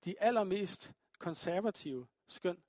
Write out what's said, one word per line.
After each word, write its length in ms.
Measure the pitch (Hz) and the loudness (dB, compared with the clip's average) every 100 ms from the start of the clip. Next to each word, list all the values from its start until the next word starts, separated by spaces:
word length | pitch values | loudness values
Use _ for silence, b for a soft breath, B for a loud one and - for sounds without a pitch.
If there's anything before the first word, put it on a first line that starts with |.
| - | -6
De 100 | - | 2
allermest 720 | 214 240 202 196 196 - - - _ _ | 4 4 2 2 0 -4 -10 -16 _ _
konservative 880 | - 160 - 175 220 - 151 131 123 _ _ | -8 -4 -2 0 0 -2 -4 -6 -8 _ _
skøn 360 | - 185 175 | -4 -2 -2